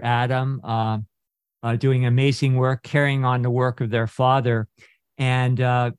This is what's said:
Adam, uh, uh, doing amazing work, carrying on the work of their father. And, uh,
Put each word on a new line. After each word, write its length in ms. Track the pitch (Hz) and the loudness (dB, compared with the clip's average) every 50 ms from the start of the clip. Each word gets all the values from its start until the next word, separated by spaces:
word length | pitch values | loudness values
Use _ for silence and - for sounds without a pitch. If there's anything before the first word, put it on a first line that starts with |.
| - | 0
Adam, 560 | 120 120 120 123 123 131 127 131 135 135 127 - | 0 0 0 0 0 -2 -2 -2 -4 -6 -6 -6
uh, 360 | - 113 113 110 110 110 107 107 - _ _ _ _ _ _ _ _ _ _ | -4 -4 -2 -2 -2 -2 -4 -6 -10 _ _ _ _ _ _ _ _ _ _
uh, 140 | - 113 117 | -4 -4 -2
doing 300 | 117 135 135 131 127 127 | 0 0 0 2 2 2
amazing 500 | 120 120 127 135 139 127 - 147 135 127 | 2 2 2 2 2 2 2 0 2 2
work, 280 | 127 127 131 131 120 - | 2 2 0 0 -2 -4
carrying 420 | - - 147 143 139 139 135 131 | -2 0 2 2 2 0 0 0
on 160 | 127 127 127 | 0 0 0
the 100 | 123 123 | 0 0
work 300 | 120 127 127 127 120 - | 0 0 0 0 -2 -2
of 80 | 131 107 | -4 -2
their 180 | 110 117 113 107 | -2 -2 -2 -2
father. 600 | - - 127 127 135 135 123 123 117 113 104 - _ _ - - _ _ _ _ _ - | -2 0 2 2 2 2 2 0 0 -2 -2 -6 _ _ -20 -20 _ _ _ _ _ -4
And, 420 | 135 127 127 127 127 123 127 120 | -2 0 0 0 0 0 0 0
uh, 320 | 127 123 123 123 123 120 117 | 0 0 2 0 0 -2 -4